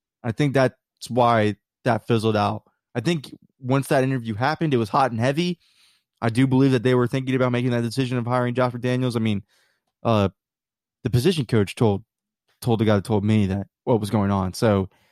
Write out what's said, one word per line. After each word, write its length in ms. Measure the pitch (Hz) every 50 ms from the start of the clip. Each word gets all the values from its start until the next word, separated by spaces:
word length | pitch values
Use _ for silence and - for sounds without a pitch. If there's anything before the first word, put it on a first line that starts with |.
| _ _ _ _
I 100 | - 120
think 200 | 107 - 151 143
that's 220 | 123 139 131 127 - _ _ _ _ - - -
why 480 | 117 123 120 117 117 113 107 104 101 - _ _ _ _ -
that 220 | 131 117 113 -
fizzled 300 | - 120 113 104 113 107
out. 280 | 104 104 101 107 107 _ _ _ _ _ _ -
I 60 | 120
think 340 | 110 156 175 151 127 - - - _ _ _ _
once 300 | 135 123 135 139 135 -
that 160 | 151 135 131
interview 300 | 135 135 127 113 113 107
happened, 400 | 101 127 143 156 - 170 156 135
it 40 | 120
was 120 | 113 104
hot 200 | - 147 135 123
and 80 | 120 110
heavy. 380 | 123 131 139 156 175 180 170 - _ _ _ _ _ _ _ _ _ _ _ -
I 80 | - 117
do 180 | 110 123 135
believe 260 | 131 131 131 139 139
that 100 | 131 123
they 120 | 107 127 127
were 120 | 123 123
thinking 280 | 117 - 135 131 131 131
about 180 | 127 127 123
making 180 | 123 120 123 127
that 100 | 120 120
decision 380 | 117 117 107 135 135 120 127 123
of 80 | 117
hiring 280 | 120 123 127 123 123 123
Josh 180 | 127 123 123
McDaniels. 440 | 120 120 117 123 127 127 127 127 113
I 40 | 120
mean, 220 | 110 113 104 98 - _ _ _ _ _ _ _ _ _ _ _
uh, 260 | - 117 113 104 98 92 - _ _ _ _ _ _ _ _ _ _ _ _ _
the 60 | - 117
position 360 | 98 123 120 180 185 160 123
coach 280 | - 123 110 98 - -
told, 300 | - 127 107 101 98 - _ _ _ _ _ _ _ _ _ _ -
told 200 | - 123 113 104
the 40 | 113
guy 120 | 107 107
that 80 | 98 90
told 180 | - 110 101 101
me 220 | 104 110 107 101
that 200 | 92 95 98 95 - _ _ -
what 160 | 135 127 107
was 100 | 107 98
going 200 | 107 107 101 98
on. 220 | 101 98 92 92
So 380 | 90 - 120 110 101 98 95 - _ _ _ _